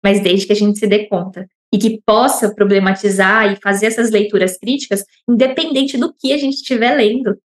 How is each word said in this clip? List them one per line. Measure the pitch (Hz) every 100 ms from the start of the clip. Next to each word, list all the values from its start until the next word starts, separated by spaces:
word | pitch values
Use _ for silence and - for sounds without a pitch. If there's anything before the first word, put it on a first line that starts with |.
mas | 202 202
desde | 190 190 196
que |
a | 208
gente | 208 208
se | 208
dê | 208 208
conta. | 185 185 175 185 _ _
E | 202
que | 214 220
possa | - 220 262 - 208
problematizar | 214 202 196 190 190 208 190 190 220 208
e | 196
fazer | 202 196 214
essas | 226 226
leituras | 214 208 196 185 -
críticas, | 202 277 - 202 - _ -
independente | 233 262 262 320 269 269 247
do | 330
que | _ 262
a | 285
gente | 277 269
estiver | - 240 240
lendo | 285 214 247 226 -